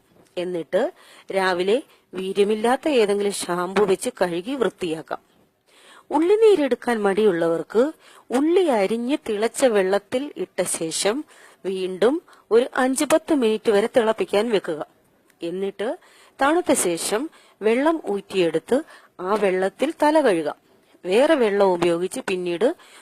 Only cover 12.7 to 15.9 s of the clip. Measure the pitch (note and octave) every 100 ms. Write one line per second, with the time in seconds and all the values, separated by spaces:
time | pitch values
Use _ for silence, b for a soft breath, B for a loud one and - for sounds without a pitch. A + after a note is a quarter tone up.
12.7 | - B3+ C4 C#4+ D#4 - D#4 A3+ G#3+ -
13.7 | G3+ A3+ C4 A3 A3 F#3 G3+ A#3 G3+ -
14.7 | D#3 - _ _ _ _ _ E3+ F#3 G3
15.7 | F#3+ G#3